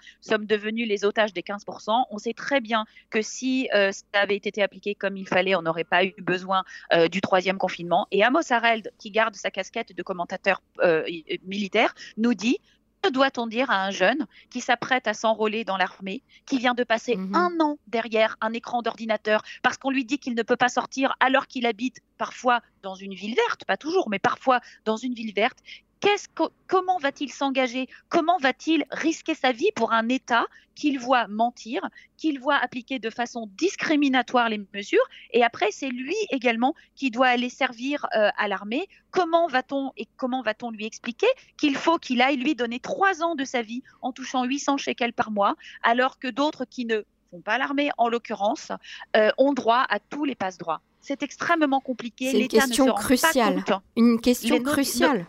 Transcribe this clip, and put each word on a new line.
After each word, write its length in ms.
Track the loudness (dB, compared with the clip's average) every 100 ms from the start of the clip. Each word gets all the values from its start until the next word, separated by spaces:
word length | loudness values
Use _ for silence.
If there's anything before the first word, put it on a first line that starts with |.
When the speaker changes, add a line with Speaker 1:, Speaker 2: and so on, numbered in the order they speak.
| -14 _
Speaker 1:
sommes 260 | -2 -2 2
devenus 400 | -2 0 -4 -2
les 160 | 0
otages 280 | 0 2 0
des 100 | -2
quinze 220 | -8 -10
pour 160 | -10 -10
cent. 260 | -2 0 -2
On 60 | -6
sait 140 | -8
très 280 | -8 -2 -2
bien 240 | 0 -2 -4 -14 _
que 120 | -4
si, 460 | -4 -6 -2 -2 2
euh, 160 | 2 2
ça 300 | 0 -2 0
avait 160 | 0 -2
été 260 | -4 -2
appliqué 320 | -2 -2 -8
comme 220 | -4 -6 -6
il 100 | 0
fallait, 300 | 2 2 0
on 60 |
n'aurait 200 | 0 -2
pas 220 | 0 2
eu 100 | 2 -2
besoin, 440 | -4 -4 0 -2 -2 -14 2
euh, 160 | 4 4
du 120 | 2
troisième 380 | 2 2 2 -2
confinement. 480 | -4 -4 0 0 2
Et 100 | 2
Amos 300 | 4 2 2
Hareld, 400 | 2 2 0 -4 -14
qui 100 | -4
garde 240 | 0 0
sa 160 | -2 -6
casquette 460 | -6 -6 -8 -8 -10
de 60 |
commentateur, 580 | -8 -8 -6 -2 0 0 _ 0
euh, 180 | 2 2 0
i-, 320 | -8 -8 -8
militaire, 480 | -6 -6 -2 0 0 -2 -14 0
nous 160 | 0
dit : 240 | 2 0 -2 -4 _ _ _
Que 80 | -2
doit-on 380 | 2 2 2 -4
dire 200 | -2 0
à 160 | 0
un 60 | -2
jeune 360 | 2 2 2 -4 -12 _
qui 100 | -6
s'apprête 480 | -2 -2 0 -2 -2
à 40 |
s'enrôler 500 | -2 0 0 0 -2
dans 120 | -4 -2
l'armée, 460 | -2 -4 -10 -10 -12 _ -4
qui 120 | 0
vient 160 | 0
de 100 | 0
passer 320 | 0 -2 0 -4
Speaker 2:
Mhm. 180 | 0
Speaker 1:
un 260 | 0 2 2
an 180 | 0 -2 -6
derrière 480 | -6 0 2 2 0
un 120 | -4
écran 280 | -4 -4 -4
d'ordinateur 600 | -4 -6 -4 -2 0 0 -2 -2
parce 140 | -2 0
qu'on 140 | -2
lui 140 | -2
dit 140 | -2 -4
qu'il 160 | -2 -4
ne 60 |
peut 120 | 0 2
pas 120 | 2
sortir 460 | 0 -4 -2 -2 2
alors 300 | 2 2 -2
qu'il 180 | -2 -2
habite 320 | -2 -6 -8 _ -10
parfois 440 | -10 -2 0 0 -2 _
dans 140 | -16 -12
une 180 | -14
ville 220 | -10 -4 -2
verte, 280 | -2 -4
pas 120 | -4 -4
toujours, 320 | 0 -2 0
mais 100 | 0
parfois 420 | -2 0 0 0 -2 -8
dans 120 | -4 -4
une 180 | -4
ville 180 | -6 -6
verte ? 260 | -2 -2 -2 -18 -20 _ _
Qu'est-ce 280 | 0 0 -2
que, 160 | -4 -4 -4 0
comment 320 | 0 2 -2
va-t-il 320 | -2 -4 -10
s'engager ? 560 | -4 -2 0 0 -2 -8 -12 _
Comment 300 | 0 2 2
va-t-il 460 | 2 0 0 0 0
risquer 440 | -2 -4 -4 -6
sa 180 | 0 0
vie 180 | 2 -2 0
pour 160 | 0
un 160 | 0 0
État 380 | -2 0 0 0 -8 _
qu'il 240 | -4 -2 -2
voit 280 | 2 2 2
mentir, 600 | 0 -2 -2 -8 -6 -8 -12 -20 _
qu'il 240 | -4 -2
voit 160 | 0 2
appliquer 420 | 0 -6 -8 -6
de 100 | -6
façon 380 | -6 -6 -6 -12 -2
discriminatoire 920 | -2 -2 0 2 4 2 2 2 2
les 120 | -2 -6
mesures ? 340 | -10 0 2 2 -6 -2
Et 120 | 2
après, 240 | 2 2 -4
c'est 200 | -2 -6
lui 240 | -6 -4 -4 -2
également 440 | 0 0 2 0 -2 _ -6
qui 140 | -4
doit 180 | 2 4
aller 200 | 4 -2
servir, 580 | -2 -4 -2 -6 -4 -2 2
euh, 140 | 2 2
à 120 | -2
l'armée. 400 | -4 -4 -6 -6 _ _
Comment 340 | 0 2 2 2
va-t-on 440 | 0 -2 -4 -4 -8
et 100 | -14 -6
comment 260 | -4 -2
va-t-on 280 | -2 -4 -8
lui 160 | -8 -10
expliquer 400 | -8 -10 0 0 0 _ -2
qu'il 200 | 0 2
faut 220 | 0 0
qu'il 220 | 0 2
aille 140 | 2 2
lui 180 | -2
donner 240 | -2 -4 -6
trois 420 | -8 0 2 2
ans 120 | -2
de 100 | -2
sa 180 | -4 -4
vie 200 | -4 -10 -12 _
en 100 | -10
touchant 320 | -10 -6 -2
huit 160 | -2 -2
cents 160 | 0 -2
shekels 340 | -2 -2 -2
par 180 | -2 -2
mois, 240 | 0 0 0 -10 -2
alors 360 | 2 2 0 -2
que 100 | -6
d'autres 360 | 0 -2 -2
qui 200 | -10 -8
ne 180 | -4 -4 -4 _ _
font 100 | -12
pas 180 | -4 -2
l'armée, 320 | 0 0 -2 0
en 100 | 0
l'occurrence, 640 | 0 -4 -2 -2 -2 -8 -12 -12 -18 0 4
euh, 140 | 4 6
ont 160 | 4
droit 320 | 4 2 4 2
à 100 | -2
tous 260 | -4 -4
les 100 | -4 -4
passe-droits ? 440 | -6 -6 -6 -8 _ _
C'est 220 | -8 -6
extrêmement 580 | -6 -6 0 2 2 2
compliqué. 460 | -2 -8 -10 -6 0
Speaker 2:
C'est 60 |
une 100 | 0
Speaker 1:
L'État 140 | 4 4
ne 60 |
se 40 | 4
Speaker 2:
question 180 | 4 4
Speaker 1:
rend 80 |
pas 80 | 4
Speaker 2:
cruciale. 640 | 2 4 4 4 4 2
Speaker 1:
compte. 180 | 0 -2 -2 4
Speaker 2:
Une 240 | 4 6
question 360 | 2 2 2 2
Speaker 1:
Les 40 |
no-, 100 | 2
Speaker 2:
cruciale. 560 | 0 0 2 2 2